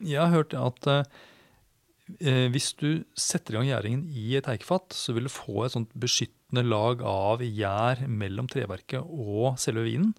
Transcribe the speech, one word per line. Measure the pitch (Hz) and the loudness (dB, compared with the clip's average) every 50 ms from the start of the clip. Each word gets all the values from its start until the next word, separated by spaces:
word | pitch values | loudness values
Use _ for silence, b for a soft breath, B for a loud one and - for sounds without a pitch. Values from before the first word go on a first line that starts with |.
jeg | 220 170 147 139 | -6 -2 0 2
har | 165 170 | 4 4
hørt | 170 165 151 - - | 6 4 4 2 0
at, | 131 123 123 - - - 147 | -2 0 -2 -2 0 0 2
eh, | 139 143 139 B B B B B B B B B B B B B _ _ _ _ _ _ _ - - - | 2 2 2 B B B B B B B B B B B B B _ _ _ _ _ _ _ -18 -10 -2
eh, | 175 143 131 127 127 127 | 2 2 4 4 4 4
hvis | 123 139 - - - - | 2 0 0 -2 -4 -2
du | - 147 156 160 - _ - | 0 0 0 0 -4 _ -6
setter | - - - - 175 - - 110 | -4 -2 -2 -2 -2 -2 -2 -2
i | 107 | 0
gang | 123 139 | 0 2
gjæringen | 135 110 101 104 117 135 165 170 147 | 0 0 0 -2 -2 -2 -4 -4 -6
i | 120 107 110 127 135 | -6 -2 0 0 0
et | 135 | 0
eikefat, | - 120 104 - - 175 185 - - | 0 -4 -4 -2 0 -2 -2 -2 -4
så | - - - - 120 | -10 -8 -4 -2 -2
vil | 113 123 | -2 -2
du | 135 | -2
få | - - - - 107 101 113 | -6 -10 -8 -4 -2 -2 -2
et | 131 | 0
sånt | - 120 113 - - - | -2 -4 -4 -4 -6 -4
beskyttende | - - - - 123 - _ _ _ - - 123 123 120 | -2 0 0 0 0 -2 _ _ _ -2 0 2 2 4
lag | 113 104 107 117 127 120 | 4 4 4 2 2 0
av | 123 104 98 95 95 101 110 117 | 0 -2 0 2 2 2 2 2
gjær | 123 120 107 104 104 98 98 104 113 123 131 123 135 135 | 0 -4 -2 -2 0 0 2 2 2 2 2 0 -2 -4
mellom | 117 107 104 95 95 104 123 127 | -2 -2 -2 -4 -4 -4 -6 -4
treverket | - 139 120 - 92 95 - - - 131 143 | -4 -4 -4 -4 -6 -8 -8 -6 -6 -6 -6
og | 175 165 156 117 104 101 104 117 131 131 127 | -6 -8 -6 -4 -2 0 2 2 2 0 0
selve | - - 113 113 117 | -2 -2 0 0 0
vinen, | 113 113 127 180 220 214 | 0 0 2 2 2 0